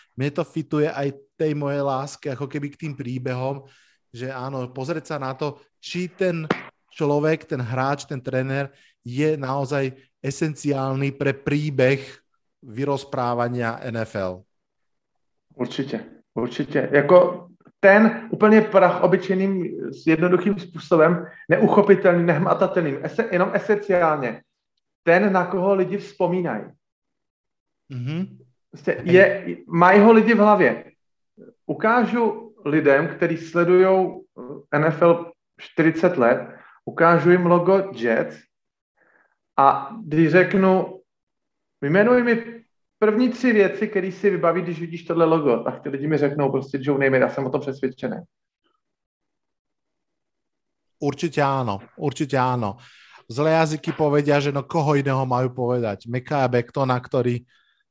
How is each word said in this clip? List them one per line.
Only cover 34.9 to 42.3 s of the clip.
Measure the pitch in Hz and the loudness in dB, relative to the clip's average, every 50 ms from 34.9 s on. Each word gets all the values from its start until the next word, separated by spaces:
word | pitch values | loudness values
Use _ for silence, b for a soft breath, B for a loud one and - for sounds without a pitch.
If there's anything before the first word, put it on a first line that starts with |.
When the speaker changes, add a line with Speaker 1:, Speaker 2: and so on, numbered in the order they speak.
| 147 147 | 2 4
Speaker 2:
L | 170 170 170 170 170 - - _ _ _ _ - | 4 4 4 4 0 -8 -18 _ _ _ _ -20
čtyřicet | - - _ - 156 165 160 - - 175 175 139 | -20 -6 _ 0 2 2 2 2 0 0 2 2
let, | 120 117 127 123 - B B B B B B B _ | 2 2 2 0 -2 B B B B B B B _
ukážu | - - - 165 170 170 165 147 175 | -10 -2 2 4 4 4 4 4 4
jim | 180 180 175 | 4 4 4
logo | 170 175 175 175 175 190 196 190 190 - | 4 2 2 4 2 2 2 0 -2 -6
Jets | 113 113 120 113 - - - - - _ _ _ _ _ _ _ _ _ _ _ _ _ _ _ _ _ _ _ _ _ _ _ - | -4 -2 0 0 0 -2 -4 -8 -16 _ _ _ _ _ _ _ _ _ _ _ _ _ _ _ _ _ _ _ _ _ _ _ 2
a | 139 139 131 - - - - - - | 4 4 4 2 -4 -10 -14 -14 -10
když | 156 147 160 165 151 | -2 2 2 4 4
řeknu, | 151 185 175 180 202 190 190 190 185 185 - - - - _ _ _ _ _ _ _ _ _ _ _ _ _ _ _ _ | 4 4 4 4 2 2 2 2 2 2 0 -4 -10 -18 _ _ _ _ _ _ _ _ _ _ _ _ _ _ _ _
„Vyjmenuj | 139 143 160 196 208 240 247 247 240 | -4 0 2 2 4 4 4 2 2
mi | 240 | 2